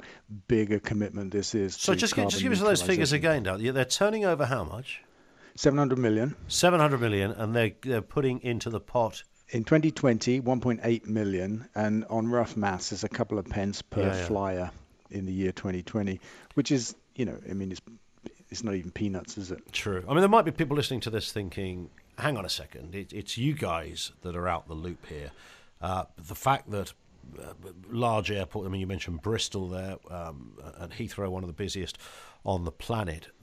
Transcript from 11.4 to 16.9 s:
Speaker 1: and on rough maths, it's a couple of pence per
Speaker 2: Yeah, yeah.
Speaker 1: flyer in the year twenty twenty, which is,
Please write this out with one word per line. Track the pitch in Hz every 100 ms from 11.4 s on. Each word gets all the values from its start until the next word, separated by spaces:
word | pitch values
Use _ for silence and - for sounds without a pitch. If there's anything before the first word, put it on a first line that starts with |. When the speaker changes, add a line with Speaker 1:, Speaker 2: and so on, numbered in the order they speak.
| 92 110 - 107
Speaker 1:
and | 107 107 107
on | 113 113
rough | 120 113 110
maths, | 101 90 -
it's | 98
a | 110
couple | - 117 107
of | 92
pence | - 98 101
per | - 107
Speaker 2:
Yeah, | 95 95
yeah. | 90
Speaker 1:
flyer | 101 98 92 90 - - _ -
in | 98 95
the |
year | 92 95
twenty | - 98 92
twenty, | 90 110 98 92 - - -
which | - 139
is, | 139 113